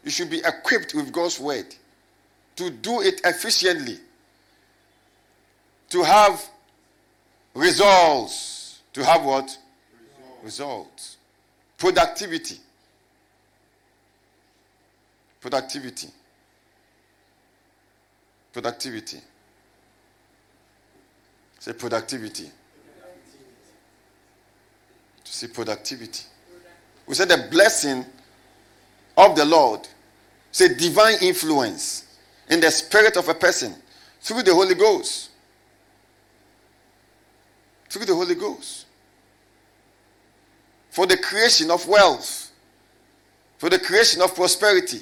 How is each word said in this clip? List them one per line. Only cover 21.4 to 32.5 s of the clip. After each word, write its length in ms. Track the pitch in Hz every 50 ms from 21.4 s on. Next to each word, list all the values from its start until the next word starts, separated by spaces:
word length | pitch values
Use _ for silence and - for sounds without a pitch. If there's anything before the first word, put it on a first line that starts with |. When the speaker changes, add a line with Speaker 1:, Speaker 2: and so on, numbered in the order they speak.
| _ _ _ _
Speaker 1:
Say 140 | - 110 113
productivity. 800 | - 123 117 117 113 113 - 139 123 107 104 - - 85 73 _ _ _ _ _ _ _ _ _ _ - - - _ _ _ _ _ - _ _ _ _ _ _ _ _ _ _ _ _ _ _ _ _ _ _ _ _ _ _ _ _ _ _ _ _ _ _ _ _ _ _ _ _
To 100 | - -
see 140 | - 120
productivity. 800 | 113 - 123 113 107 104 101 - - 135 120 113 110 - - - - _ _ _ _ - - _ - - _ _ _ _ _ _
We 80 | - -
said 140 | - 381 359
the 180 | 175 135 123 -
blessing 560 | 160 175 202 220 - - - 143 131 127 127 - - _ _ _ _ _ _ _ _ _ _ _ _ _ _ _ _ _ _ _ _
of 180 | - - - 156
the 100 | 160 147
Lord. 420 | 151 165 160 143 120 107 - - - - _ _ _ _ _ _ _ _ _ _ _
Say 240 | - - 185 175 180
divine 400 | 123 165 170 147 202 214 220 220 -
influence 840 | 190 185 180 180 160 156 156 143 123 104 87 - - - - - - _ _ _ _ _ _ _ _
in 100 | -